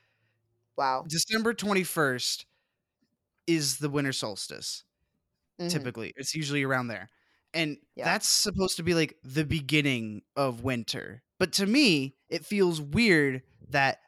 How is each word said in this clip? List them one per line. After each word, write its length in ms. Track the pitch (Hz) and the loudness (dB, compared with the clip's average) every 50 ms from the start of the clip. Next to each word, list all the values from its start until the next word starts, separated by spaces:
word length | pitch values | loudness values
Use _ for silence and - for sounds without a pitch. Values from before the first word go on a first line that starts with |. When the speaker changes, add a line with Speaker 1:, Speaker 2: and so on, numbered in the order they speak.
| _ _ _ _ _ _ _ _ _ _ _ _ _ _ - | _ _ _ _ _ _ _ _ _ _ _ _ _ _ -4
Speaker 1:
Wow. 300 | - 139 135 131 131 - | -2 0 0 0 -2 -4
Speaker 2:
December 460 | 160 156 170 - - 220 220 220 233 233 | -4 -4 -2 -2 0 0 0 0 0 -2
twenty-first 920 | - 196 208 202 190 180 - - 170 151 135 127 120 - - - - - _ _ _ _ _ _ _ _ _ _ _ _ _ _ _ _ _ _ _ - | -2 0 0 2 2 0 0 0 0 2 2 2 0 -2 -4 -4 -6 -10 _ _ _ _ _ _ _ _ _ _ _ _ _ _ _ _ _ _ _ -2
is 300 | - 165 160 147 135 131 - | 0 0 2 2 -2 -2 -2
the 100 | 147 147 | -2 -2
winter 240 | 139 147 139 135 131 | 0 0 -2 -2 -2
solstice, 720 | - - 110 98 - - - - - - - - - - _ _ _ _ _ _ _ _ _ _ _ _ _ _ - | -4 -6 -6 -8 -8 -10 -10 -10 -10 -10 -10 -10 -10 -12 _ _ _ _ _ _ _ _ _ _ _ _ _ _ -8
Speaker 1:
Mm-hmm. 300 | 175 170 175 151 117 123 | -4 -2 -2 -2 -2 -4
Speaker 2:
typically. 240 | 110 113 107 85 - | -6 -6 -8 -10 -10
It's 180 | - 135 - - | -8 -8 -6 -4
usually 280 | 160 151 139 143 143 139 | -4 -4 -2 0 0 0
around 240 | 135 135 131 123 117 | 2 0 0 -2 -4
there. 200 | 110 95 92 - _ _ _ _ _ _ _ _ - | -8 -10 -12 -16 _ _ _ _ _ _ _ _ -4
And 240 | 165 160 151 143 - _ _ - | -2 -2 -2 -4 -8 _ _ -10
Speaker 1:
Yeah. 200 | - - 165 180 | -4 -2 0 0
Speaker 2:
that's 120 | 220 - - | 0 2 2
supposed 480 | - - - 208 180 190 190 185 - | 2 2 2 0 0 0 0 0 0
to 60 | - 170 | -2 0
be, 100 | 175 175 | 2 2
like, 220 | 165 160 - - _ - | 2 2 0 -2 _ -12
the 220 | 127 131 156 156 | -6 -2 -2 0
beginning 800 | 139 156 160 139 131 151 151 143 143 131 117 113 110 104 104 - _ - | 0 0 -2 0 2 2 2 4 4 2 0 -2 -6 -8 -10 -12 _ -2
of 280 | 139 139 131 120 117 120 | 0 0 0 -2 -2 -2
winter. 600 | 135 127 117 110 - - - - - - 123 _ _ _ - | -2 -2 -2 -4 -6 -6 -8 -8 -10 -14 -18 _ _ _ -2
But 140 | 185 175 - | -2 0 2
to 120 | - 196 | 0 2
me, 500 | 190 226 294 302 220 165 143 135 135 - _ _ - | 4 4 6 6 6 6 4 2 -2 -8 _ _ -8
it 160 | 143 170 151 | -8 -6 -4
feels 360 | - 208 202 190 175 165 156 | -2 2 4 4 4 2 0
weird 640 | 147 143 143 208 240 220 175 156 143 139 127 131 - _ _ _ - - | -4 -2 2 4 4 6 6 6 4 2 0 -4 -10 _ _ _ -10 -2
that 300 | 127 139 139 135 - - _ | 2 2 2 2 0 -2 _